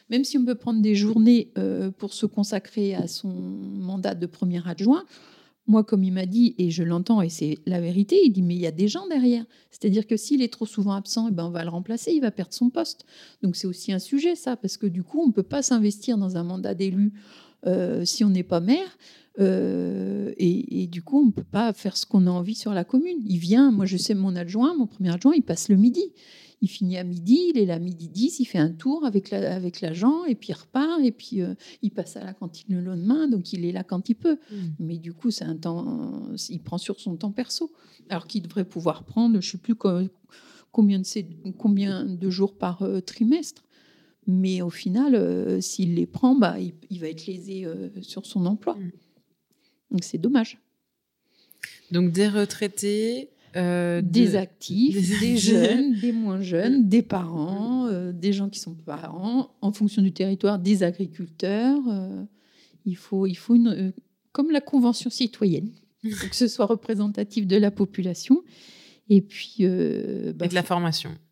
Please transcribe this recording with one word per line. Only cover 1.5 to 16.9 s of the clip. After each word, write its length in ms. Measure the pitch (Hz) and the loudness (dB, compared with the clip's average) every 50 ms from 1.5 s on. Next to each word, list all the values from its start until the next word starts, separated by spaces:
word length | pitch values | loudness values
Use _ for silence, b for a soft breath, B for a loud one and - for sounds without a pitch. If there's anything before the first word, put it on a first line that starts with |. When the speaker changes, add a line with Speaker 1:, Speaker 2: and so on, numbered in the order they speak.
| _ | _
Speaker 1:
euh, 340 | 185 190 190 190 180 190 190 | -4 -2 -2 -2 -2 -4 -4
pour 220 | 190 - 208 196 - | -6 -8 -10 -10 -6
se 120 | - - | -4 -6
consacrer 720 | 202 - - 202 202 220 190 202 - - 214 202 196 190 | -2 -2 -2 -2 -2 -2 -4 -6 -6 -4 -4 -2 -2 -2
à 120 | 180 180 | -4 -6
son 240 | 170 - - - 190 185 | -6 -8 -10 -10 -8 -8
mandat 800 | 180 185 180 190 196 190 196 196 196 190 180 196 190 185 196 196 | -8 -8 -10 -10 -10 -10 -10 -8 -8 -6 -6 -6 -4 -4 -4 -4
de 100 | 170 175 | -4 -6
premier 420 | 170 - - 196 180 175 175 170 | -8 -4 -4 -2 -2 -2 -2 -4
adjoint, 360 | 180 170 - 190 226 285 359 370 b b b b b b b b b b _ _ | -6 -6 0 2 2 2 2 0 b b b b b b b b b b _ _
moi, 200 | - 208 220 208 | 4 4 4 4
comme 180 | - 220 196 190 | 4 2 2 2
il 80 | 185 | 2
m'a 140 | 185 185 185 | 0 -2 -2
dit, 300 | 180 196 233 240 226 - | 0 2 4 4 4 2
et 140 | - 180 170 | 0 -2 -2
je 120 | 160 175 165 | 0 -2 -2
l'entends, 380 | 170 170 175 180 - 226 214 | 0 0 0 0 2 2 2
et 80 | 175 170 | 2 0
c'est 260 | 165 - 156 151 151 - - | -2 -4 -4 -4 -4 -4 -4
la 140 | 190 185 175 | -4 -4 -2
vérité, 400 | 170 170 175 196 202 202 349 403 381 | -2 0 0 0 2 4 4 6 6
il 60 | 269 | 6
dit, « 100 | 196 190 180 | 6 4 2
Mais 100 | 175 175 | 0 0
il 40 | 175 | 0
y 80 | 175 | -2
a 40 | 160 | -4
des 180 | 156 160 202 208 | 0 0 0 0
gens 180 | 214 349 392 | 0 -4 -4
derrière. » 380 | 370 330 269 247 247 240 233 226 b b b b b | -2 0 2 2 2 2 0 -2 b b b b b
C'est-à-dire 340 | - - - 214 190 220 214 | -10 -2 0 2 2 2 0
que 120 | - 226 | 0 -2
s'il 240 | 208 - - 294 269 | -2 0 0 2 2
est 100 | 247 226 | 2 0
trop 140 | - - 226 | -2 -6 -8
souvent 260 | 214 - 214 196 202 | -4 -2 -2 -2 0
absent, 380 | 196 196 196 - - 226 226 233 | -2 -4 -4 -4 -4 -2 -2 -2
eh 20 | |
ben, 140 | 196 170 170 | -2 -2 -4
on 60 | 175 | -4
va 120 | 170 170 165 | -6 -6 -6
le 60 | 170 | -6
remplacer, 420 | 170 175 185 - 226 240 - - | -6 -6 -6 -6 -6 -6 -2 -2
il 80 | 339 302 | 0 0
va 120 | 262 220 | 0 -2
perdre 220 | - - 180 - - | -2 -4 -8 -8 -4
son 160 | - 240 247 | 0 0 0
poste. 360 | - 339 330 - - - B B B B B B B B | 0 -2 -4 -6 -8 -12 B B B B B B B B
Donc, 140 | - 190 170 | -4 -4 -2
c'est 100 | - - | -2 -6
aussi 280 | 185 175 - - - 196 | -6 -8 -6 -6 -6 -4
un 60 | 190 | -4
sujet, 360 | - - 277 277 302 349 349 | -4 -2 -2 0 0 0 -2
ça, 220 | - - 262 247 | -2 -4 -6 -6
parce 180 | - - 190 - | -4 -6 -8 -6
que 120 | - - | -4 -4
du 160 | 202 170 185 175 | -4 -2 -4 -6
coup, 180 | - - 302 | -4 -2 2
on 100 | 339 269 | 2 2
peut 100 | 214 208 | 2 2
pas 200 | 190 - - 285 | -2 -2 -4 -4
s'investir 560 | 269 - 254 226 208 208 202 208 - - 233 | 0 0 2 2 2 0 0 -2 -4 -2 -2
dans 180 | 208 196 185 180 | 0 -2 -2 -4
un 80 | 170 170 | -4 -6
mandat 300 | 175 185 190 190 202 196 | -6 -6 -6 -6 -6 -4
d'élu, 400 | 175 196 190 | -2 -2 0